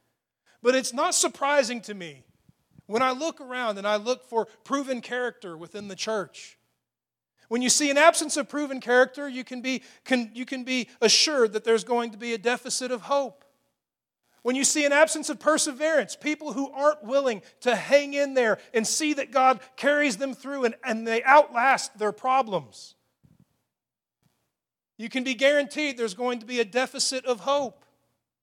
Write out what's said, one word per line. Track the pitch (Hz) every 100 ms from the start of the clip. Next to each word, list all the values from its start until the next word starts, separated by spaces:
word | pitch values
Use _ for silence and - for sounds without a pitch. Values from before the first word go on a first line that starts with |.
| _ _ _ _ _ _
But | 240
it's | 262 -
not | 240 349
surprising | 349 339 - 277 294 226 240
to | 196
me | 202 170 135 _ _ _ _ _ _ -
when | 220
I | 262
look | 254 320 -
around | 262 254 233 196
and | 202
I |
look | 214 220 254
for | - 226 - _
proven | - 277 269 247
character | - 247 247 - 190 160
within | 170 208 202
the |
church. | 185 214 220 156 - - - _ _ _ _ _ _ _ _ -
When | 233
you | 254
see | - 294
an | 277
absence | 320 330 302 302
of | 233
proven | 285 294 262
character, | 240 247 254 262 285
you | 254
can | - 254
be, | 254 254 - -
can, | - 254 226
you | 226
can | 254 269
be | 247 254 214 _
assured | 220 - 311 285 220
that | 214
there's | 226 226
going | 180 240 233
to | 208
be | 240
a | 226
deficit | 233 247 262 - 247
of | 247
hope. | - 285 262 - _ _ _ _ _ _ _ _ _ _
When | 240 262
you |
see | 269 311
an | 285
absence | 285 311 311 302
of | 254
perseverance, | 294 311 311 254 311 311 196 -
people | 294 302 302
who | 220 269
aren't | 269 294 302
willing | 214 269 269 208 - _
to | 247 214
hang | 156 285 285
in | 285 285
there | 262 226 196 -
and | 226
see | 220 - 302
that | 285 247
God | 269 262 254 - -
carries | 269 294 294 196
them | 269
through | 247 262 277
and, | 240 233
and | 254 220 226
they | 226
outlast | 254 294 294 240 262 247 - 202
their | 214
problems, | 208 254 262 226 180 120 - - _ _ _ _ _ _ _ _ _ _ _ _ _ _ _ _ _ _ _ _ -
you | 220
can | 262
be | 254
guaranteed | 226 269 294 285 294 294 247
there's | 226
going | 185 247 247
to |
be | 220 247
a |
deficit | 214 233 254 277 - 262
of | 254 233
hope. | 180 285 254 - _ _ _ _ _ _